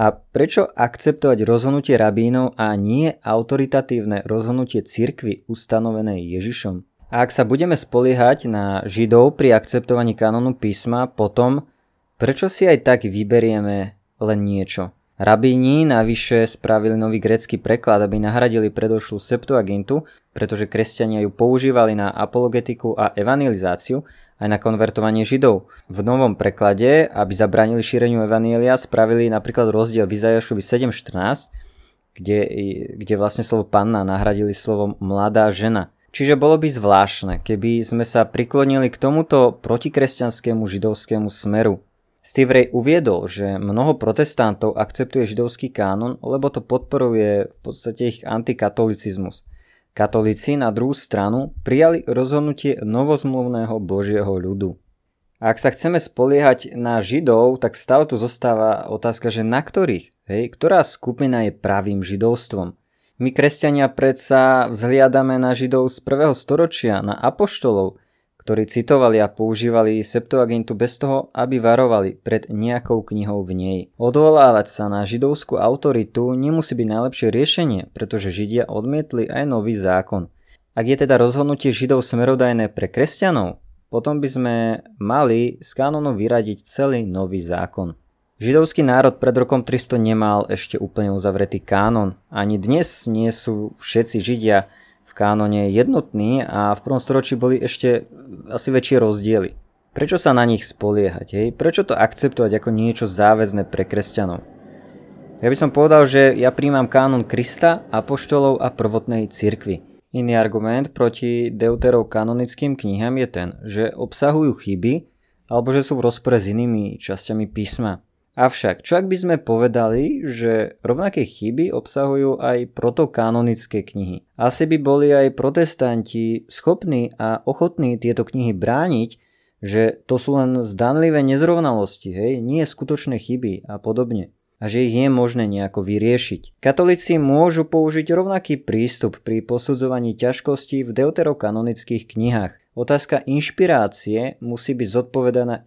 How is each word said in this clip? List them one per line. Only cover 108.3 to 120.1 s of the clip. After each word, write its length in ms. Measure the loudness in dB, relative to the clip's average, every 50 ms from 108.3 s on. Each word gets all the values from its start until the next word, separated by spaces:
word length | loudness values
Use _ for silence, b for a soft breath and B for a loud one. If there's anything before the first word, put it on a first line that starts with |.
| 2 4 4 4 2 2
a 160 | 0 -4 -2
prvotnej 560 | -2 -2 0 0 -2 -2 -2 -4 -4 -4 -4
cirkvi. 560 | -6 -4 -2 -2 -2 -2 -4 -6 -6 -6 B B B B B _
Iný 240 | -6 -4 -2 2 2
argument 560 | 2 2 2 0 -2 -2 -2 -2 -2 -2 -4
proti 640 | -2 0 0 0 0 -2 -4 -4 -2 -2 -2 -4 -2
deuterokanonickým 1200 | 0 0 0 0 2 2 4 4 4 2 0 -2 -2 -2 -2 -2 -2 -4 -6 -6 -4 -4 -4 -4
knihám 400 | -4 -4 -4 -4 -2 -2 -2 -2 -2 -4
je 60 | -4
ten, 180 | -4 -6 -8 -8 -10 -12 -14
že 320 | -8 -4 -2 -2 -2 -4
obsahujú 640 | -6 -10 -10 -4 0 0 2 2 2 2 0 0 -2
chyby 480 | -4 -6 -4 -2 0 0 -2 -2 -4 _ _ _ _ _ _ _ _
alebo 240 | -4 -2 0 0 2
že 160 | 2 0 0
sú 80 | 0 -2
v 160 | 0 0 0
rozpore 320 | 0 0 0 2 2 2 2
s 80 | 0
inými 480 | -2 -2 -2 0 0 -2 -2 -4 -8 -10
časťami 480 | -10 -10 -10 -8 -8 -6 -6 -4 -6
písma. 560 | -6 -6 -6 -6 -6 -6 -4 -4 -4 -6 -8 _ _ _ _ _ _ _
Avšak, 480 | 0 0 0 0 0 -2 -2 -2 -2 -2
čo 160 | 0 0 0
ak 80 | 0
by 80 | 0 -2
sme 220 | -2 -2 0 -2 -2
povedali, 880 | 0 0 0 2 2 2 2 2 0 2 0 0 0 -2